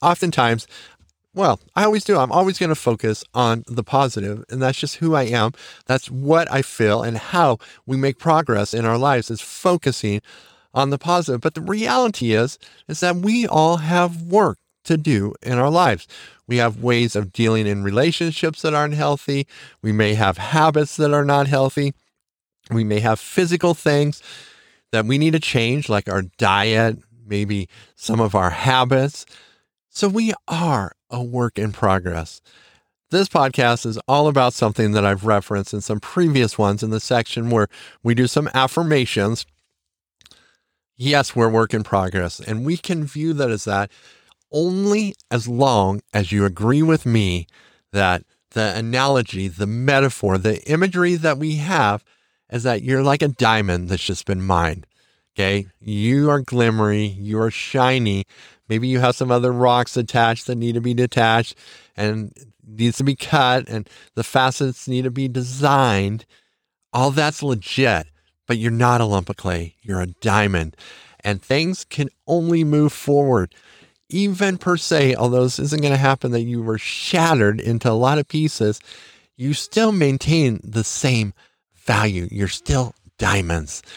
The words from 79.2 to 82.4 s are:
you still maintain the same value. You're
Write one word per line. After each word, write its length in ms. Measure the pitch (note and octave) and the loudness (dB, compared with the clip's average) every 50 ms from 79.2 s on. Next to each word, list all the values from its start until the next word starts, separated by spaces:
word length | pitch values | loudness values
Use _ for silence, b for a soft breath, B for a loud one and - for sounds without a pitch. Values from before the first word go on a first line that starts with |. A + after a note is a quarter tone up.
| B B B | B B B
you 180 | - B2+ C#3+ D3 | -8 -4 -4 -4
still 380 | - - - - G#3 A3+ A3 | -4 -6 -4 0 0 2 2
maintain 680 | G#3 F3+ D3+ C#3 C3+ C3 - C#3+ E3 E3 D3 B2 A2 - - | 2 2 2 2 2 0 0 2 2 4 4 2 0 -2 -8
the 200 | - G#2+ A2+ G#2+ | -6 -4 -2 -2
same 500 | - - - - C3 B2 A2+ G#2+ G2+ - b b b b b b b _ | -2 -4 -2 0 0 2 2 0 -2 -6 b b b b b b b _
value. 520 | _ - - A2+ G#2 G#2+ G#2+ F#2+ F2+ F2 F2 | _ -4 -2 0 2 2 0 0 -2 -6 -6
You're 160 | - G2+ | -4 -4